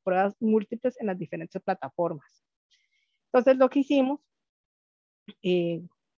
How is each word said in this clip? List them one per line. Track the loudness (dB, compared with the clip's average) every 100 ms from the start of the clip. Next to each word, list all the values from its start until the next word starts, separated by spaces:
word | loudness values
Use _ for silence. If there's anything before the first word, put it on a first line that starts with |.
pruebas | -2 0 0 0
múltiples | 0 0 0 -6 -6 -6
en | -6
las | -6
diferentes | -8 -10 -10 -8
plataformas. | -6 -6 -8 -4 -4 -6 -14 _ _ _ _ _ _ _ _ _ _
Entonces | 2 4 4
lo | 4
que | 2
hicimos, | 2 2 0 -2 _ _ _ _ _ _ _ _ _ _ -20 -8
eh, | -2 0 0 -4 -10 _ _